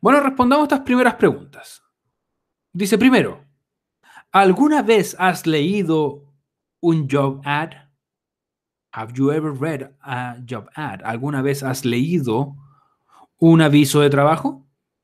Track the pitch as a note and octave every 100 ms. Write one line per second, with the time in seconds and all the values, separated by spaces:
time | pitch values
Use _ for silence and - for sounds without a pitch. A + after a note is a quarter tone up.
0 | G3+ C#4+ C#4 C4+ B3 C#4+ D4 C4+ C4+ B3
1 | C4 - F#3 A2 - - - - _ _
2 | _ _ _ _ _ _ _ F3 F#3+ G#3
3 | C4 B3 A2+ - _ _ _ _ _ _
4 | _ - _ F#3+ G3 F#3 D4 D4+ G#3+ A3
5 | - - F#3 D3+ E3 D#3 D3+ G#3 E3+ D#3+
6 | D3 C#3+ _ _ _ _ _ _ E3+ D#3+
7 | C#3 C#3 C#3 C#3 C#3+ D3 D#3+ - _ _
8 | _ _ _ _ _ _ _ _ _ A#2
9 | A2 B2+ C3+ D#3 D#3 C3+ D3+ D3 C3+ _
10 | C#3+ B2 B2 A#2+ A#2+ A#2+ - - D3 F#2+
11 | F2 A#2 C#3 C#3 C3+ C#3 C3+ B2+ B2 A#2
12 | D#3 F3 A#2+ G#2+ C#3+ - - _ _ _
13 | _ _ _ _ E3 E3 D#3 D3 C#3 D3
14 | C#3+ C#3 D3 D#3 C#4+ C#4 _ _ _ _